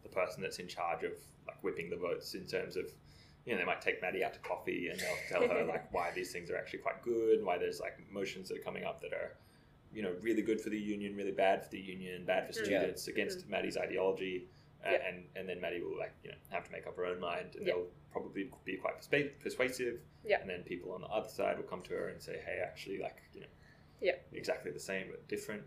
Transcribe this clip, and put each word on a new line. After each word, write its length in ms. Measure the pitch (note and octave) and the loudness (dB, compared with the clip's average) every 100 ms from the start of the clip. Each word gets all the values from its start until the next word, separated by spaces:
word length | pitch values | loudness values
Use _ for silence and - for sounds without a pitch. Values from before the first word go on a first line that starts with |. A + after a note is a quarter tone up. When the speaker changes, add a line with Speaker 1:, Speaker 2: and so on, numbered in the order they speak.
Speaker 1:
the 60 | F2 | -4
person 320 | F#2+ F2 - | 0 0 -2
that's 160 | F#2 - | -6 -6
in 80 | F2+ | -8
charge 340 | - E2+ D#2+ | -4 -2 0
of, 120 | F2 - - - - | -2 -4 -12 -14 -14
like, 140 | - | -4
whipping 240 | F#2+ - E2 | -2 -2 -4
the 60 | F2 | -2
votes 380 | F2 E2+ - | 0 -2 -4
in 120 | - F2+ | -8 -2
terms 300 | F2+ F2+ F2+ | -2 0 -4
of, 160 | - - - - - - | -4 -10 -20 -20 -20 -14
you 80 | - | -2
know, 60 | G2+ | 0
they 40 | |
might 160 | F2 E2+ | 2 2
take 220 | - F#2 | 2 2
Maddie 220 | F#2 F#2+ | 0 2
out 100 | E2+ | 0
to 60 | - | 0
coffee 480 | - F2+ - F2+ F2 | -4 -2 0 -2 -2
and 100 | F2+ | -2
they'll 180 | - - - | -2 -2 0
tell 200 | F2+ E2+ | 4 4
her, 160 | F2 | 4
Speaker 2:
<laughs> 80 | D#2+ | 2
Speaker 1:
like, 200 | E2 - | 0 -2
why 180 | F2+ E2+ | 0 0
these 220 | F2 F#2 | -2 -4
things 180 | F2+ E2+ | -6 -4
are 60 | F#2 | -4
actually 240 | - - | -4 -4
quite 200 | G2 F#2+ | -2 -2
good, 420 | A#2 A2+ A2+ G#2+ | 0 4 8 8
why 140 | G2 F2 | 6 2
there's, 200 | F2 E2+ | 2 0
like, 160 | F2+ - - | -6 -6 -8
motions 380 | G2 F#2+ G2 F#2 | -4 -2 -4 -6
that 100 | F#2 | -6
are 40 | |
coming 220 | F#2 F#2 | -4 -4
up 160 | F#2 - | -4 -4
that 100 | F2+ | -4
are, 240 | E2+ F2 - - - - - - | -4 -4 -8 -20 -20 -20 -20 -12
you 100 | G#2+ | -4
know, 100 | G2 F2+ | -2 0
really 220 | A2 A2 | 4 4
good 180 | G#2 G#2+ | 6 2
for 100 | A2 | 2
the 80 | G#2+ | 0
union, 360 | G#2 G2+ G2+ G2+ | 0 0 -2 0
really 140 | G2 | 0
bad 320 | G2 F#2+ G2 | 6 8 8
for 60 | - | 2
the 80 | G2 | -8
union, 460 | F#2+ F#2 F#2 F2+ | -6 -6 -6 -6
bad 220 | F2+ F#2 - | 2 2 2
for 60 | A2+ | -2
Speaker 2:
Mm. 40 | |
Speaker 1:
students, 420 | G#2 G2 F#2+ F2+ - | 4 4 4 0 -2
Speaker 3:
Yeah. 60 | |
Speaker 1:
against 320 | - G2 F2+ F#2+ | 0 0 -2 -2
Speaker 2:
Mm. 40 | |
Speaker 1:
Maddie's 260 | F#2 - F#2 | 0 2 0
ideology, 720 | F2 F2+ F#2+ F#2+ F#2+ F2+ - - - - | 0 4 4 4 0 -2 -6 -18 -20 -6
uh, 60 | - | 2
Speaker 2:
Yeah. 160 | F#2 F#2 | 4 2
Speaker 1:
and, 200 | F2+ F2 F#2+ | -4 -8 -6
and 120 | F#2 | -4
then 120 | F2+ | -2
Maddie 200 | E2+ F2 | 0 -2
will, 160 | E2+ E2+ | -2 -2
like, 160 | F2+ - | -4 -6
you 60 | - | -14
know, 40 | E2+ - | -14 -4
have 140 | F#2 | -4
to 80 | - | -4
make 140 | F2+ F2 | -10 -8
up 80 | - | -2
her 100 | F2+ | -2
own 140 | F2+ | 0
mind, 340 | F2 F2 F2 | 0 -2 -4
and 100 | - - | -4 0
Speaker 2:
Yeah. 80 | |
Speaker 1:
they'll 160 | F2+ F2+ - - | 2 0 -8 -6
probably 380 | G2 F#2+ G2 F#2+ - | -6 -4 -4 -4 -6
be 120 | - F#2 | -6 -2
quite 220 | - - | -2 -4
perspa-, 300 | - D3 C#3+ - | 4 4 4 -2
persuasive, 600 | - - B2+ B2+ A#2+ A#2 - - | -6 2 2 2 -2 -2 -10 -14
Speaker 2:
Yeah. 160 | A3 F#3+ | 4 4
Speaker 1:
and 80 | G2 | 4
then 120 | F2+ | -6
people 260 | - F2+ F2+ | -4 -6 -4
on 80 | F2+ | -8
the 60 | - | 0
other 200 | A2 - | -2 -2
side 280 | - G2 F#2+ | 0 0 2
will 80 | |
come 180 | - F#2 | -2 -6
to 100 | F2+ | -4
her 140 | F#2 F#2+ | -4 -2
and 120 | F2+ | -6
say, 160 | - F2+ | -8 -6
"Hey, 200 | F2 F2+ | -4 -2
actually, 380 | F#2 - - F#2+ | -4 -6 -6 -4
like, 240 | F#2 - - | -4 -6 -18
you 60 | - | -16
know, 40 | - - - - - - | -16 -18 -20 -20 -20 0
Speaker 2:
Yeah. 160 | - - - | 2 2 -4
Speaker 1:
exactly 380 | - - F2+ F2+ | -6 -2 0 -2
the 80 | - | -6
same 300 | - F#2+ F2+ | -2 -2 -2
but 160 | - - | -10 -4
different" 360 | G#2 - G#2+ | -4 -2 -8